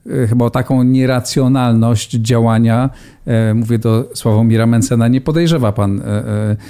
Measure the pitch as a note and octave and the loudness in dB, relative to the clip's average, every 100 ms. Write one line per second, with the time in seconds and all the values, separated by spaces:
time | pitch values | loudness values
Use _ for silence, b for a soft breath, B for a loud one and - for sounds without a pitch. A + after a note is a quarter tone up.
0 | - C3+ A#2 A#2+ A#2 B2+ - C3 B2+ C3 | -8 -4 0 0 0 -2 -2 0 2 2
1 | C3 B2+ - D3 B2+ C3+ B2 A2+ A#2 A2 | 2 -2 -2 0 2 2 2 2 2 0
2 | - A#2 A2+ A#2 A2+ A2+ A2+ A#2 C3+ B | -2 -4 0 2 2 2 2 2 -2 B
3 | B B - A2+ A2 A2 A2+ A#2 A#2 A2+ | B B -2 0 0 0 0 -2 0 0
4 | - - A#2 G#2+ A2+ A2+ A#2 A#2 - A#2 | -2 -6 -2 2 2 2 2 2 0 0
5 | A#2 C3 D3 D#3 E3+ D#3+ A2 G2+ G2+ G2 | 2 0 0 0 0 0 0 0 -2 -2
6 | A2 G#2 A2 G#2 G#2+ G#2 | -4 -6 -4 -4 -2 -4